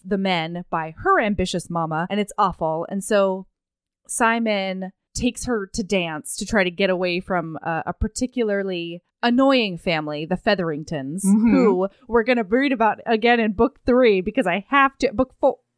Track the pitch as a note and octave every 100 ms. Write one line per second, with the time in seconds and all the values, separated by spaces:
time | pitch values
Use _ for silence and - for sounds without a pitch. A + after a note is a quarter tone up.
0 | F#3 G3 F#3+ F3 D#3+ F3 F#3 E3+ D#3+ D#3+
1 | F#4 F#4+ A3 G#3 F#3 F3+ - E3+ D#3+ D#3
2 | F3 G3+ G3+ - G3+ E3+ D#3+ D#3+ E3+ G3
3 | - G#3 G3 F#3+ F#3+ _ _ _ _ _
4 | - - A3+ A#3 A3+ G3+ F#3+ F#3+ F#3 -
5 | _ - A#3+ A3+ - A3+ F#3+ - F#3+ G3
6 | E3+ D#3 - - G3 G#3+ F3+ E3+ G3 F3+
7 | F3+ F3 - F#3 D#3+ D#3 - D#3+ F3+ F3
8 | G#3+ - B3+ B3+ A3 G3+ G3 F3+ E3+ E3+
9 | - _ A#3+ A#3+ C4+ C4+ G#3+ E3+ - D#3+
10 | D3+ D3+ D#3 F3+ - D#3 E3 D#3 D#3+ D#3+
11 | C3+ E3+ F#3+ G#3+ A3+ A#3+ A#3 F#3 F#3+ -
12 | - A3+ A3 A#3+ F#3+ A#3+ C#4 B3+ A3 G3+
13 | - A3+ A#3 A#3+ A3 G3 A#3 - - B3
14 | B3 F#3+ F3+ G#3+ F#3 F3+ - C#4 C4+ -
15 | B3+ G#3 C4 _ C#4 - _